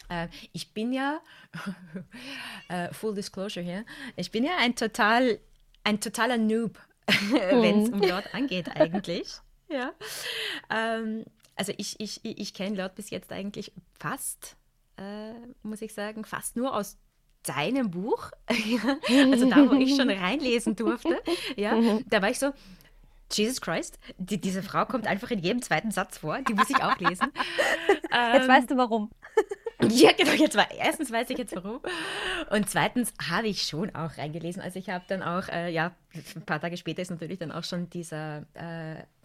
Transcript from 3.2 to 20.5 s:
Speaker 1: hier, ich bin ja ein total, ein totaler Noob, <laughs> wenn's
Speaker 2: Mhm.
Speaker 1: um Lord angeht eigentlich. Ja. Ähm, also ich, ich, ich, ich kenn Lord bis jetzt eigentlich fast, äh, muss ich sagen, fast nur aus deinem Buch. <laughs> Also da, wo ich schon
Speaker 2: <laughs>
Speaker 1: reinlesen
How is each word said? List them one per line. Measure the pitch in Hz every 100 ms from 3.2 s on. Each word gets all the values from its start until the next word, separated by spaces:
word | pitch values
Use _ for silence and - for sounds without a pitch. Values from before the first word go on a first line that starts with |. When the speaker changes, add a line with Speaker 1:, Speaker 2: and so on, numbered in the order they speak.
| 202 - 196 185 175
Speaker 1:
hier, | 180 233 - 269 -
ich | 180
bin | 220 277
ja | 359
ein | 240 240
total, | 226 - 214 233 254 214 - _ _ _
ein | 208 214
totaler | 220 - 233 247
Noob, | 220 220 233 - - _ -
<laughs> |
wenn's | 220 202 269 190 240 220 208 220
Speaker 2:
Mhm. | 202
Speaker 1:
um | 370
Lord | - -
angeht | 190 269 180 165 -
eigentlich. | 156 185 185 175 403 - - _ _
Ja. | 294 254 370 - - 480 453 427 330 -
Ähm, | 220 226 226 220 220 - _ _ -
also | 190 190
ich, | 202 -
ich, | 208 -
ich, | 226 -
ich | 202
kenn | - 196 208
Lord | 185 -
bis | 202
jetzt | 180 -
eigentlich | - 196 214 196 - - _
fast, | 151 269 - - - - _ _ _ -
äh, | 196 208 214 233 240 254
muss | 214 214
ich | 220
sagen, | - 208 214
fast | 214 - - 233
nur | 262 214
aus | 202 - _ _ _ _
deinem | - 143 151 269 233
Buch. | 175 202 466 - - -
<laughs> | 240 214 233 226 277 - 254 262
Also | 262 254
da, | 233 277
wo |
ich | 277 262 277
schon | 254
Speaker 2:
<laughs> |
Speaker 1:
reinlesen | 196 180 269 269